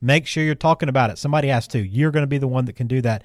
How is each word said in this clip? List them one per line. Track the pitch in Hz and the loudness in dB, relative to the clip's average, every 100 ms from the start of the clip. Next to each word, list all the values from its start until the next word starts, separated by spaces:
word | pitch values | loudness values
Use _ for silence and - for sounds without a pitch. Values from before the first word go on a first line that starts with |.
Make | 120 151 - | 2 2 0
sure | 165 | -2
you're | 156 147 | -2 0
talking | 165 160 151 | 0 0 0
about | 131 117 | 0 0
it. | 98 | -2
Somebody | 143 147 139 | -2 0 2
has | 123 - | 0 -2
to. | 123 | -4
You're | 95 107 156 | -2 0 2
gonna | 151 143 | 2 0
be | 139 | 0
the | 135 | 0
one | 127 127 | 0 -2
that | |
can | - 120 | -4 -2
do | 127 | 0
that. | 120 110 | 0 -2